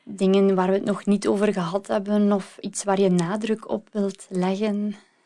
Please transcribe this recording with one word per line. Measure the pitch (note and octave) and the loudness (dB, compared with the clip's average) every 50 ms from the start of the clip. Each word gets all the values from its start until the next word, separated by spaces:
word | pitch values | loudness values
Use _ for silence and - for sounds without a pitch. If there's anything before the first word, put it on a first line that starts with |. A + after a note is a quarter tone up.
| _ | _
dingen | - G#3 F#3+ G3 F#3+ F#3+ G3 G3 G3 F#3+ | -16 -4 0 2 4 4 4 4 4 4
waar | F#3 F#3 | 2 2
we | F#3 F#3+ | 2 0
het | G3+ - | 0 0
nog | G#3+ G3+ - - | -2 -4 -2 0
niet | - G3+ G3 - | 0 0 2 2
over | G#3+ A3 G3 G#3 G#3 G3+ | 0 0 2 2 0 0
gehad | A3 F#3 E3 F#3 G3+ G3 | -2 -4 -2 -4 -6 -4
hebben | - A3 G#3+ G3 G3+ G#3 G#3 G#3 G3+ | -2 -4 -4 -2 0 0 2 4 4
of | G#3 G3 F#3+ - - - | 2 0 -2 -6 -16 -12
iets | - G3+ - - - | -12 -10 -10 -6 -2
waar | G3+ G3 F#3+ | -2 2 2
je | G3+ F#3+ | 4 4
nadruk | F3+ F3 E3+ E3+ G3+ G#3+ G#3+ A3 A3 A3 - - | 4 2 2 0 -2 -4 -2 -4 -4 -6 -4 -6
op | - G#3 - _ | -6 -6 -8 _
wilt | - G#3+ G3+ G3 F#3+ - - _ | -4 -4 -4 -4 -6 -10 -16 _
leggen? | F#3+ F#3 F3+ F#3+ F#3+ G3 A3 G#3+ G3+ G#3 G#3 G#3 G3+ - - _ _ _ _ | -4 -2 -2 0 0 -2 -2 -2 -2 -2 -4 -6 -8 -10 -16 _ _ _ _